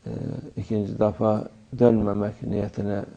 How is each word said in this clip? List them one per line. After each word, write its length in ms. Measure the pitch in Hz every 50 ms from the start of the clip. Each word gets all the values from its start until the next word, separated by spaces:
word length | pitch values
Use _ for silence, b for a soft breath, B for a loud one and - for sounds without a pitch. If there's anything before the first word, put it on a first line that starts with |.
| _
e, 60 | 113 110 - - - - - - - - -
ikinci 420 | 101 - 110 107 104 98 110 110
defa 440 | 107 107 107 - 113 110 107 107 - - - - - _ - 120
dönmemek 640 | 120 120 117 110 104 101 101 101 104 104 107 - -
niyetine 640 | 113 107 104 101 104 - - 101 101 104 101 - - -